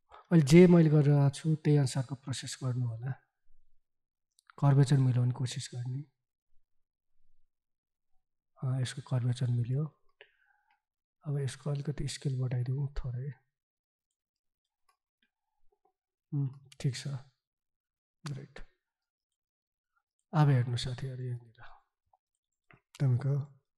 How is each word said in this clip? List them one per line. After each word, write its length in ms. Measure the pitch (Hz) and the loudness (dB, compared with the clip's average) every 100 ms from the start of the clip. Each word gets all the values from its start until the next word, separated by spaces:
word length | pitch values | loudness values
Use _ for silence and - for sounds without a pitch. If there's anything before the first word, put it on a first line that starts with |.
| _ - _ | _ -20 _
अहिले 140 | 170 135 | 2 8
जे 220 | 170 180 | 10 10
मैले 220 | 175 156 | 8 6
गरिरहेको 400 | 151 143 143 139 | 6 4 4 2
छु, 260 | - 160 156 | 0 -2 0
त्यही 220 | 156 147 | 2 2
अनुसारको 380 | 135 139 123 139 | 2 -2 -6 -10
प्रोसेस 420 | - 120 139 - | -8 -10 -10 -8
गर्नु 220 | 131 123 120 | -6 -4 -6
होला। 420 | 113 127 - _ _ - - - - _ _ _ _ _ _ - - | -6 -10 -10 _ _ -20 -20 -20 -20 _ _ _ _ _ _ -20 -2
कर्वेचर 380 | 143 139 135 139 | 2 4 4 2
मिलाउने 340 | 131 123 123 | 2 2 0
कोसिस 380 | 123 127 131 - | -2 -8 -8 -12
गर्ने। 300 | 123 123 135 151 _ _ _ _ - _ _ _ _ _ _ - - - _ _ _ _ _ _ _ _ _ _ _ | -10 -8 -10 -12 _ _ _ _ -20 _ _ _ _ _ _ -20 -20 -20 _ _ _ _ _ _ _ _ _ _ _
अ, 180 | 131 131 | -6 -4
यसको 200 | 120 - | -6 -8
कर्वेचर 460 | - 127 123 123 120 | -6 -4 -2 -2 -4
मिल्यो। 380 | 120 117 135 156 - _ _ - _ _ _ _ _ _ _ _ _ 151 | -4 -4 -4 -6 -10 _ _ -20 _ _ _ _ _ _ _ _ _ -8
अब 120 | 143 | -6
यसको 300 | 135 - 147 | -6 -8 -8
अलिकति 380 | 143 143 135 143 | -6 -6 -6 -8
स्केल 280 | - 143 127 | -6 -6 -4
बढाइदिउँ 520 | 127 127 123 135 139 | -4 -4 -4 -4 -6
थोरै। 400 | - 127 120 143 - _ _ _ _ _ _ _ _ _ _ _ _ _ _ _ _ _ _ _ _ _ _ - _ _ _ _ _ _ | -6 -8 -8 -10 -14 _ _ _ _ _ _ _ _ _ _ _ _ _ _ _ _ _ _ _ _ _ _ -20 _ _ _ _ _ _
उम्, 160 | 147 135 - - - | -6 -6 -8 -20 -8
ठिक 160 | 139 - | -6 -6
छ। 120 | 143 135 - _ _ _ _ _ _ _ _ _ 151 | -10 -12 -16 _ _ _ _ _ _ _ _ _ -14
ग्रेट। 340 | 135 - - - _ _ _ _ _ _ _ _ _ _ _ _ _ _ _ _ | -14 -16 -18 -20 _ _ _ _ _ _ _ _ _ _ _ _ _ _ _ _
अब 160 | 165 143 | 2 4
हेर्नु 280 | 127 120 120 | 2 0 -6
साथीहरू 460 | 131 120 135 127 | -8 -10 -12 -10
यहाँनिर। 360 | 127 120 - _ - - _ _ _ _ _ _ _ _ _ _ _ - | -10 -10 -14 _ -20 -20 _ _ _ _ _ _ _ _ _ _ _ -2
तपाईँको 600 | 139 120 135 143 - _ _ | 0 0 0 -4 -6 _ _